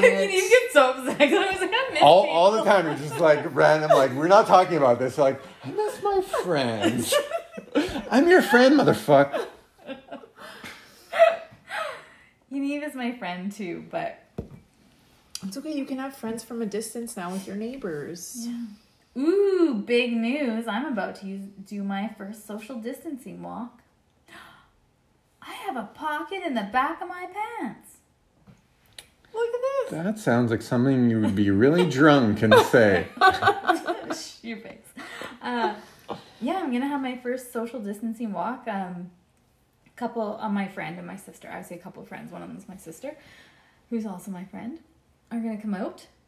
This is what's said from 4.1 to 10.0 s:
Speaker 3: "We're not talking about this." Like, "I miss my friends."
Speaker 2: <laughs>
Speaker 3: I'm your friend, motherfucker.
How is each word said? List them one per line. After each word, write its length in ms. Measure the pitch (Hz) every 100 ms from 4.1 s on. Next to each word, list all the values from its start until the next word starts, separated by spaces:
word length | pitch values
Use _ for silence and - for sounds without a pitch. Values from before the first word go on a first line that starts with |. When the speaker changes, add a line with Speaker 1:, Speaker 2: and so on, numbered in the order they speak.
Speaker 3:
"We're 140 | 127 165
not 180 | 202 214
talking 320 | 185 185 170
about 220 | 135 120
this." 180 | 127 -
Like, 240 | 135 123 - -
"I 80 | 131
miss 320 | 392 427 -
my 180 | 403 392 370 571
friends." 720 | - 143 131 - - - - 554 - 679 - -
Speaker 2:
<laughs> 520 | - - 349 277 -
Speaker 3:
I'm 160 | 233 339
your 120 | 359
friend, 340 | - 247 262 294
motherfucker. 680 | 143 - - 143 139 - - - _ _ - -